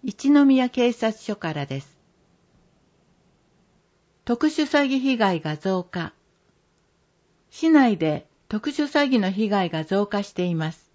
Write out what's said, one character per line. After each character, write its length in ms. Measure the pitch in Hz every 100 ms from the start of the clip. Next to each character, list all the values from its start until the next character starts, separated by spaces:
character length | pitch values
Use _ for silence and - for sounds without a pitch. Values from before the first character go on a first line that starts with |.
一 280 | 262 - 269
宮 380 | 285 277 262 247
警 240 | 254 240
察 280 | 233 220 220
署 140 | -
か 180 | 208 165
ら 140 | 151 143
で 140 | 135
す。 160 | - _ _ _ _ _ _ _ _ _ _ _ _ _ _ _ _ _ _ _ _ _ _ _
特 240 | - 240 311
殊 160 | 302
詐 220 | 294 294 277
欺 140 | 269
被 160 | 269 247
害 240 | 202 175
が 160 | 156 151
増 260 | 190 185
加。 300 | 180 180 165 _ _ _ _ _ _ _ _ _ _ _ _ _ _
市 200 | - 320
内 260 | 311 247 185
で 320 | 160 147 - _ _
特 220 | 214 302
殊 140 | 285
詐 240 | 285 294 285
欺 100 | 254
の 140 | 190
被 160 | 196 214
害 200 | 202 175
が 140 | 160
増 240 | 160 196 202
加 160 | 202
し 100 | 202
て 120 | -
い 100 | 180
ま 160 | 165 160
す。 220 | - _